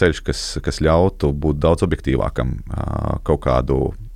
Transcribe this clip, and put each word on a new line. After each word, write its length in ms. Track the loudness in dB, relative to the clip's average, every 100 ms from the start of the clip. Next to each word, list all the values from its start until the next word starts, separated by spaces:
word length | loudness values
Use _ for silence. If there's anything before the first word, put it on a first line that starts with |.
ceļš, 180 | 2 2 -4
kas, 160 | -4 -6 -6
kas 220 | -4 0
ļautu 480 | 4 4 4 2 -2
būt 300 | 0 0 2
daudz 220 | 2 4 2
objektīvākam, 640 | 0 0 0 0 -2 -4 -4 -6
ā, 480 | -6 -4 -2 -2 -2
kaut 220 | 0 0 2
kādu 320 | 2 2 0 0 -4 -12